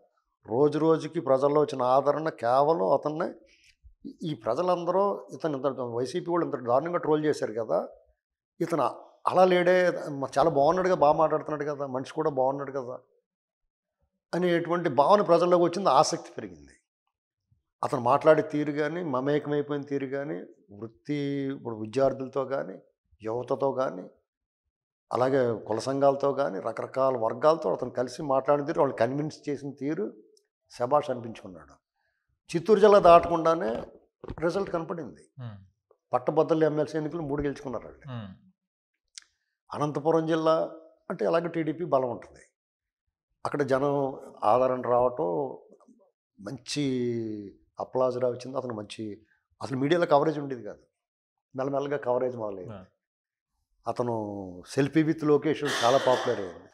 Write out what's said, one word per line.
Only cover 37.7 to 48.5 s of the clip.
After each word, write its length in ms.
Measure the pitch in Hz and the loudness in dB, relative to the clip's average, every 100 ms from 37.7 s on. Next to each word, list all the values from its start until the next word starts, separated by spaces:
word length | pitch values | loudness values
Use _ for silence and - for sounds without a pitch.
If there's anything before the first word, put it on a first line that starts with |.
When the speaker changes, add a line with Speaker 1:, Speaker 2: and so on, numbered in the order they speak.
| 110 | -10
Speaker 1:
వాళ్ళు. 160 | 80 - | -12 -18
Speaker 2:
Hmm. 400 | 139 120 98 92 _ _ _ _ _ _ _ - _ _ _ _ - | -14 -12 -12 -16 _ _ _ _ _ _ _ -20 _ _ _ _ -12
Speaker 1:
అనంతపురం 520 | 113 151 143 156 160 160 | -6 -4 -2 0 0 2
జిల్లా 440 | 165 160 160 - - - _ - | 0 2 0 -2 -8 -20 _ -10
అంటే 160 | 185 202 | -4 0
అలాగే 220 | 170 170 | 0 -2
టీడీపీ 360 | 165 156 160 | -4 -4 -4
బలం 260 | 170 135 127 | 0 0 0
ఉంటుంది. 300 | 98 - - _ _ _ _ _ _ _ _ _ _ - | -6 -12 -20 _ _ _ _ _ _ _ _ _ _ -6
అక్కడ 160 | 147 | -2
జనం 580 | 131 131 143 143 135 - - - | 0 2 2 0 -2 -6 -14 -2
ఆదరణ 360 | 107 123 127 127 | 2 4 4 0
రావటం, 800 | 117 123 123 123 170 160 131 120 - - _ _ _ _ _ - | 2 2 2 0 -2 -2 -4 -10 -18 -20 _ _ _ _ _ -16
మంచి 460 | 98 131 - 147 139 127 120 117 113 104 101 - _ - | -14 -12 -8 -2 -2 0 -2 -2 -6 -8 -12 -18 _ -12
అప్లాజ్ 380 | 95 127 127 123 | -4 0 0 0
వచ్చింది. 400 | 123 120 131 | -2 -4 -8